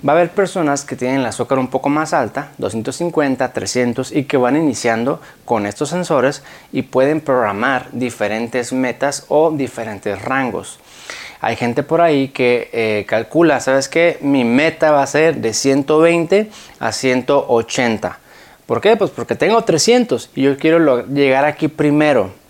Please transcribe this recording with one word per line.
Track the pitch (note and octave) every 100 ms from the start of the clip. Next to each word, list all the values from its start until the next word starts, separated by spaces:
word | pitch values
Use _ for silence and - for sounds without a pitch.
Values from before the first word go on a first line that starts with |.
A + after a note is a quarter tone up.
| C#3+
Va |
a | D#3
haber | E3+
personas | - F#3 F#3+ D#3 C#3+
que | - -
tienen | B2+ C3+
el | B2
azúcar | - A#2+ C3
un | B2+
poco | - C#3+
más | D3 D#3
alta, | E3 A2 - C#3+ -
doscientos | A2+ A2 A2 -
cincuenta, | E3+ D#3+ C#3+ B2+ B2+
trescientos, | - G2+ B2+ B2 A#2+ C3
y | D3+ C3+
que | C#3
van | B2 C#3+
iniciando | D#3 A2+ A#2+ A2+ A#2+ E3 - - -
con | A2+ G2+
estos | - D3
sensores | F3 F3 D3 B2+ C#3+ - - -
y | -
pueden | A#2+ C3 C3+ D#3
programar | D3+ B2+ A2 G2+ B2 B2+ B2
diferentes | A#2 B2 A#2+ G#2 G#2+ A#2 B2+ A#2+
metas | C3 B2+ A#2+ C#3+ D3 -
o | C#3+ D#3+
diferentes | D#3 C3 - A2 G2+ G#2+ G2
rangos. | G#2 C3+ C3 F2 E2+ - - - - - - -
Hay | A2 A#2
gente | A#2+ A#2+
por | C3+ E3
ahí | E3+ D3 C3+
que, | - B2 B2 -
eh, | A#2 A2 G#2+ G2
calcula, | A2 A2+ D#3 E3+ C3+
¿sabes | - C3+ C3+
qué? | E3 E3+ -
Mi | C#3+ C#3
meta | A#2 B2 D#3+ D#3 D#3
va | D3
a | C3+
ser | D3 D#3+ C3+
de | A2+
ciento | G#2+ C3+ C3+ C#3 D#3
veinte | E3 E3+ E3+ G3 G#3+ - - -
a | A#2
ciento | G#2+ C3 B2+ A#2+ C#3 -
ochenta. | A#2+ A2+ - B2 G#2+ F2+ - _ - - - -
¿Por | A#2+
qué? | G3 A3
Pues | F3+
porque | - A#2 -
tengo | D#3+ A3+
trescientos | A3+ D#3+ - B3 A#3 A#2+ - -
y |
yo | C3+ C#3
quiero | D#3 E3
lo-, | D#3 B2 A#2
llegar | C#3 C#3 C3 D3
aquí | D3 D#3
primero. | - D3+ D3 D3+ C3 F#2+ -